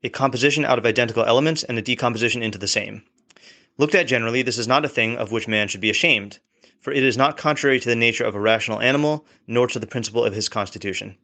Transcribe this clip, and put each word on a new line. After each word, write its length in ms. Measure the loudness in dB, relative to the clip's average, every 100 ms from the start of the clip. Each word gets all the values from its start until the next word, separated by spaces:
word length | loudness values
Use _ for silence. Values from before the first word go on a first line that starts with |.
a 40 | -6
composition 560 | 0 0 2 2 2
out 140 | 2 2
of 80 | 2
identical 380 | 2 0 0
elements 400 | 2 4 2 -2
and 120 | -4 -6
a 60 |
decomposition 600 | -4 -2 0 0 -2 0
into 140 | -4 -6
the 100 | -4
same. 340 | -2 -4 -12 _ _ _ _ -20 -20 _ -2
Looked 180 | 2 2
at 100 | 2
generally, 360 | 0 2 0
this 160 | -2 -4
is 100 | 2
not 160 | 2
a 40 | 2
thing 280 | 0 -2 -2
of 160 | -4
which 160 | -4 0
man 180 | 0 0
should 140 | -2
be 100 | 0
ashamed, 480 | 2 2 2 -2 -18 _ _ _ _
for 120 | -4
it 100 | 0
is 140 | 2 4
not 220 | 0 2
contrary 420 | -2 0 2 2
to 80 | 0
the 80 | 2
nature 280 | 2 2
of 120 | -4 0
a 40 |
rational 400 | 2 2 0 -2
animal, 440 | 0 2 0 -2 _ _ -4
nor 180 | 0 0
to 140 | -2
the 60 | -6
principle 380 | -6 -4 -2
of 80 | -2
his 160 | -2 -6
constitution. 680 | -4 -6 -6 -8 -8 -10 -18